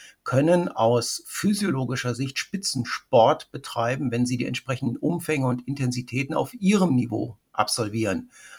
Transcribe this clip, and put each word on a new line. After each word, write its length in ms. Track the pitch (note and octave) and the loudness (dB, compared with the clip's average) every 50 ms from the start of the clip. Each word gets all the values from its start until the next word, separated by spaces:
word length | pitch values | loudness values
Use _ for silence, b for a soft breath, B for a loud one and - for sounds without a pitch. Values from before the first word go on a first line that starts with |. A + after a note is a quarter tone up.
| b b b b - | b b b b -6
können 440 | - B2 C3+ C#3+ E3 F3+ F3 F3 - | 0 2 2 4 4 4 4 2 0
aus 540 | - - A2+ A2+ B2 A#2 A2+ - - - - | 0 2 2 4 4 2 0 -2 -8 -8 -10
physiologischer 880 | - - - - G3+ G#3 G3+ G#3 - C3 C3 C3 B2+ C3 B2 - B2 A2+ | -12 -8 -2 0 0 0 0 0 -2 0 -2 -2 -4 -4 -4 -4 -4 -4
Sicht 240 | A2+ C#3 C3+ - - | -4 -4 -6 -6 -8
Spitzensport 1120 | - - - F#3+ - - - B2+ A2+ - - - - - - A#2 A2 C3+ D#3 - - _ | -8 -6 -8 -6 -4 -4 -4 -4 -4 -4 -6 -10 -4 4 6 6 8 6 4 2 -2 _
betreiben, 580 | - B2+ - - - A#2+ A#2 A#2+ C3+ C#3 D3 B2 | -14 -14 -12 -8 -4 -4 -2 -2 -2 -2 -2 -2
wenn 140 | A#2 A#2+ B2 | 0 0 0
sie 140 | B2 B2+ A#2 | 0 0 -2
die 80 | - | -4
entsprechenden 500 | - B2+ - - - B2+ - C3+ A#2 A#2 | -4 -6 -6 -6 -6 -6 -4 -4 -4 -4
Umfänge 500 | - - D3+ E3+ E3+ - - D#3 C3+ C3 | -2 -2 -2 -2 -2 -2 -2 -2 0 0
und 220 | B2+ B2 B2 - C#3 | 0 0 -2 -4 -6
Intensitäten 640 | C#3 C#3 C3 B2 B2 B2 B2 - A#2 C3 - C3 - | -4 -2 -2 -2 -2 -4 -6 -4 -4 -4 -2 -2 -2
auf 200 | C#3 C3+ - - | -2 -2 -2 -4
ihrem 400 | - G3 F#3+ G#3+ G3 F#3+ E3 C3 | 0 2 4 4 6 4 4 4
Niveau 420 | B2 A2+ A#2 A2+ G#2+ A#2 B2 - _ _ _ | 2 2 0 -2 -4 -4 -6 -8 _ _ _
absolvieren. 760 | - - G#2 - - - A2+ G2+ G#2+ A2+ A2 G2 F#2 E2 - B B B B B B | -2 -2 -2 0 0 -2 -2 -2 -2 -2 0 0 0 -2 -4 B B B B B B